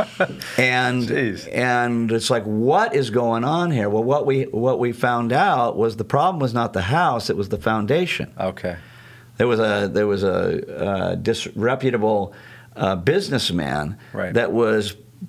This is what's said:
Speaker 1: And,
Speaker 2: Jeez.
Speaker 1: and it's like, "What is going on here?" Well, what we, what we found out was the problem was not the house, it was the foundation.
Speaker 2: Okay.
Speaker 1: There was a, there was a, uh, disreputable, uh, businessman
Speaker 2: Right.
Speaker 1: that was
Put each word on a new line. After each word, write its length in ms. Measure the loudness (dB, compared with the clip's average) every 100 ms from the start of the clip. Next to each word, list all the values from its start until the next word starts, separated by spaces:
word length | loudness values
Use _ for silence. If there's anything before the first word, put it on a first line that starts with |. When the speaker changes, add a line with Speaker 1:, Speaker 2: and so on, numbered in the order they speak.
| -6 -2 -4 -4 -6 0
Speaker 1:
And, 440 | 2 2 2 0
Speaker 2:
Jeez. 440 | 0 0 0 -2 -4
Speaker 1:
and 560 | -2 0 0 0 0 0
it's 200 | 0 2
like, 140 | 0
"What 500 | 0 0 2 4 2
is 160 | 0 0
going 340 | 0 2 0
on 260 | 0 0 0
here?" 180 | 0 2
Well, 140 | 2
what 200 | 2 2 2
we, 180 | 0
what 340 | 0 0 0 2
we 140 | 0
found 400 | 0 0 0 2
out 440 | 2 4 2 0 2
was 200 | 0 0
the 80 |
problem 360 | 0 2 2 2
was 140 | -2
not 180 | 0 -2
the 80 | -2
house, 460 | 0 2 2 0 -2
it 60 | -4
was 120 | -2
the 80 | -2
foundation. 760 | 0 0 0 0 0 -4 -8 -6
Speaker 2:
Okay. 360 | -6 -4 -8 -8 -14 -20 -20 -20 -20 0
Speaker 1:
There 100 | 2
was 140 | 4
a, 280 | 2 2 0
there 140 | 0 2
was 160 | 2
a, 580 | 2 2 0 -2 -6 -6 -2
uh, 280 | -2 -2 -2
disreputable, 1160 | -2 -2 -4 -4 -2 0 0 2 2 0 -2 -10 -20 -20 -20
uh, 220 | -4 -2 0
businessman 1040 | 2 0 0 -2 -2 -2 -2 -2 -4 -8 -10
Speaker 2:
Right. 180 | -8 -2
Speaker 1:
that 200 | 0 0
was 440 | 2 2 2 0 -8 -20 -18